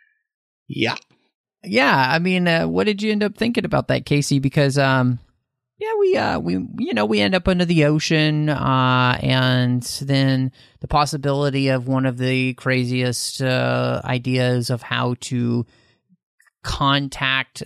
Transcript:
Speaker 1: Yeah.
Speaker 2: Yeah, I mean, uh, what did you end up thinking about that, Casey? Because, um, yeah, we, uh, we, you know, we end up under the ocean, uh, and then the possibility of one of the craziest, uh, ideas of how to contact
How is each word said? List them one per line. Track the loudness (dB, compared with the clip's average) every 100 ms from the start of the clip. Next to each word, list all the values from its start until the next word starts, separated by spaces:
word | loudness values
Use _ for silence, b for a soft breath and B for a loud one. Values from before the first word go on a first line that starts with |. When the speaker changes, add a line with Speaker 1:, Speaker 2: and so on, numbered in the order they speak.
| B B B _ _ _ -12
Speaker 1:
Yeah. | -4 -4 -4 -12 _ _ _ _ _
Speaker 2:
Yeah, | -4 0 2 2 2
I | 0
mean, | 0 2 2
uh, | 2 0
what | 0 0
did | -2
you | -2
end | -2
up | -2 -2
thinking | -2 -2 0
about | -2 0
that, | -2 0
Casey? | 0 2 0
Because, | 0 2 2 2
um, | 2 4 2 0 -6 _ _ _ _ _
yeah, | -4 0
we, | 2 2
uh, | 0 -2
we, | -2 -4 -6 -6
you | -4
know, | -2 0
we | 2
end | 2 2
up | 2
under | 2 2
the | 4 4
ocean, | 2 2 2 2 2 0
uh, | 0 0 2 4 4 2 2
and | 0 2 2 2 2 0 -4 -8
then | -2 0 2 2 -2 b b b
the | -4
possibility | 0 0 -2 -2 0 0 0 0
of | 0 0
one | 0 0
of | -2
the | -2 0 -2 -2
craziest, | -2 0 0 0 -2 -2 -6 -4
uh, | 0 0 0 0 -2 -4 -4
ideas | -4 -2 0 2 0 0
of | -4
how | -4 -4 -2 -4
to | -6 -4 -2 -2 -4 b b b b _ _ _ _ _
contact | -10 -2 0 0 -2 -4 -2 0 -4 -10